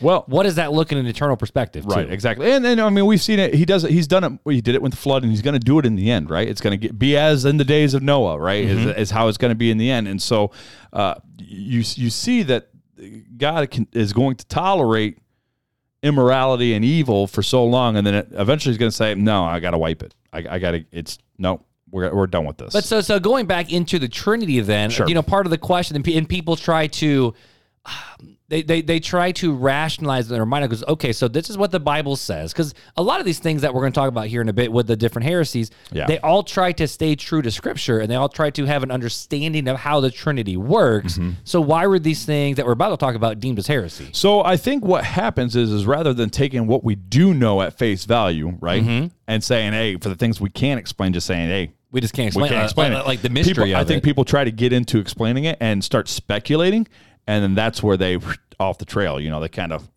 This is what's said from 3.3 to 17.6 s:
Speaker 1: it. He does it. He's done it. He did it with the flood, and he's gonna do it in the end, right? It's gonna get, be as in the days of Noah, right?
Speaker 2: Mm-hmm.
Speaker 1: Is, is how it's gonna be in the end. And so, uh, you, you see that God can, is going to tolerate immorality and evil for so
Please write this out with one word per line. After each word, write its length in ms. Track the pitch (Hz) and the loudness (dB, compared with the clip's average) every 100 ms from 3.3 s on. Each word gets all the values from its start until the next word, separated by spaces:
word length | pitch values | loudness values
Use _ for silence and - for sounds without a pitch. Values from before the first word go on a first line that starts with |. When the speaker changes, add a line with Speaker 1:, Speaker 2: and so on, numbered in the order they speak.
| 208 | 2
Speaker 1:
it. 160 | 185 | 2
He 120 | 147 170 | 2 4
does 180 | 190 | 2
it. 80 | 165 | 2
He's 160 | 170 147 | 2 2
done 160 | 185 | 2
it. 280 | 165 135 151 | 0 -4 -2
He 100 | 131 | 0
did 120 | 113 | 2
it 80 | 127 | 0
with 100 | 127 | 0
the 40 | - | -4
flood, 240 | 139 135 | 0 0
and 100 | 120 | 2
he's 120 | 107 | 0
gonna 160 | 139 139 | 0 0
do 180 | 117 156 | 4 4
it 80 | 123 | 4
in 100 | 101 | 2
the 120 | 104 | 2
end, 220 | 110 76 | 0 0
right? 160 | 80 107 | -2 -2
It's 140 | 104 | -2
gonna 160 | 107 98 | -2 -2
get, 200 | 113 107 | -4 0
be 180 | 135 143 | 2 4
as 300 | 156 147 135 | 4 4 2
in 120 | 147 | 2
the 80 | 135 | 4
days 280 | 151 147 | 4 4
of 80 | 135 | 2
Noah, 380 | 135 139 98 76 | 2 2 2 0
right? 260 | 87 104 107 | 0 0 2
Speaker 2:
Mm-hmm. 240 | 101 117 | 2 0
Speaker 1:
Is, 80 | 98 | 0
is 140 | 104 | -2
how 160 | 110 113 | 2 0
it's 100 | 104 | 2
gonna 160 | 123 | 0
be 160 | 113 117 | 2 2
in 80 | 110 | 2
the 140 | 120 | 2
end. 160 | 127 101 | 0 -2
And 120 | 98 | -4
so, 300 | - 110 104 - - - - | 0 0 0 -4 -20 -20 -10
uh, 200 | - 98 - - - | -4 -4 -4 -12 -20
you, 460 | - 98 101 117 113 - | -18 -12 -4 -2 -2 -2
you 140 | 117 | -4
see 320 | - - 247 | -2 0 0
that 260 | 147 120 - _ _ - 98 110 - 120 | 2 -2 -2 _ _ -20 -20 -20 -20 -4
God 360 | 143 165 139 | -2 0 -2
can, 160 | 117 110 | -2 -4
is 200 | 120 104 | -2 0
going 220 | 107 135 123 | 2 0 -2
to 80 | - | -6
tolerate 720 | 147 185 190 120 110 104 - _ _ _ _ _ _ _ _ | -2 0 2 2 2 0 -6 _ _ _ _ _ _ _ _
immorality 680 | 147 139 123 131 131 127 120 107 | 0 4 4 4 2 2 2 2
and 80 | 117 | 2
evil 400 | 165 131 101 98 | 2 2 2 0
for 140 | - | -2
so 220 | - 127 | 0 2